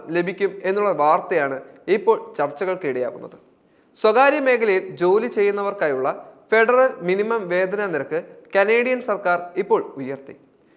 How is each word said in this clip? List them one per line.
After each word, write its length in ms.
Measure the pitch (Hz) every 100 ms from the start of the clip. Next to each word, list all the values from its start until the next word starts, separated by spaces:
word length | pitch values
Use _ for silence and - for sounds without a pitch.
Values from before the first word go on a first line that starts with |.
| 143
ലഭിക്കും 520 | 165 175 190 196 -
എന്നുള്ള 280 | 185 202 208
വാർത്തയാണ് 680 | 156 147 175 - 175 139 131 - - -
ഇപ്പോൾ 460 | 208 - 214 - -
ചർച്ചകൾക്കിടയാകുന്നത്. 1000 | 143 143 185 180 156 127 120 - 117 - _ _ _ _ _ -
സ്വകാര്യ 380 | 220 220 277 302
മേഖലയിൽ 500 | 262 240 226 190 190
ജോലി 380 | 143 175 202 240
ചെയ്യുന്നവർക്കായുള്ള 1040 | 220 202 202 202 202 160 131 135 190 - - _
ഫെഡറൽ 380 | 220 226 247 262 -
മിനിമം 480 | 175 196 214 226 180
വേതന 360 | 180 185 202 202
നിരക്ക് 380 | 151 135 156 - - - 196
കനേഡിയൻ 460 | 202 233 247 254
സർക്കാർ 400 | 233 196 180 175 - 208
ഇപ്പോൾ 360 | 208 - - -
ഉയർത്തി. 380 | 131 135 - - _ _ _